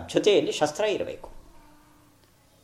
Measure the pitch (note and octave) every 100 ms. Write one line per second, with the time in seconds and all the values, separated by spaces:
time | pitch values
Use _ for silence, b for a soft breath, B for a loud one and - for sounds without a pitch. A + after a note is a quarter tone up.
0 | - E3+ G#3 G3 F3 - D3+ - G#3+ F#3
1 | - - - - - - - - _ _
2 | _ _ _ _ _ _